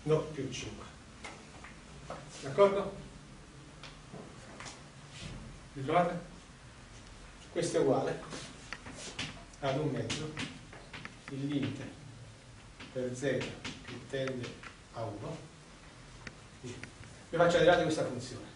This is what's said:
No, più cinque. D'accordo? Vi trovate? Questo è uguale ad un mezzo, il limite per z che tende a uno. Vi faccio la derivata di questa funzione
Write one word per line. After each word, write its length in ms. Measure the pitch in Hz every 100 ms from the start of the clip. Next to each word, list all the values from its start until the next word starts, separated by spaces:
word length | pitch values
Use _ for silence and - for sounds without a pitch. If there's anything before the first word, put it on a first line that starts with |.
No, 160 | 151 156
più 280 | - 139 127
cinque. 320 | - 113 - - - - - - - - - - - - - - - - -
D'accordo? 520 | 139 165 202 196 190 - - - - - - - - - - - - - - - - - - - - - - - - - - - -
Vi 120 | 139
trovate? 360 | 139 170 175 175 - - - - - - - - - - - - -
Questo 280 | - 147 165
è 20 |
uguale 640 | 139 127 160 160 - - - - - - - - - - - - - -
ad 180 | 139 139
un 120 | 143
mezzo, 420 | 123 113 147 151 - - - - - - - - - -
il 160 | 135 139
limite 440 | 143 117 - - - - - - - - - - - -
per 180 | 131 123 123
z 40 |
che 840 | 139 - - - - - - 120 -
tende 360 | 135 135 123 113 - - - -
a 100 | 120
uno. 340 | 113 104 143 165 - - - - - - - - - - - -
Vi 140 | 127 - - - - - -
faccio 220 | 165 170
la 40 | 175
derivata 200 | 160 170
di 60 |
questa 200 | 156 139
funzione 400 | 127 120 - - -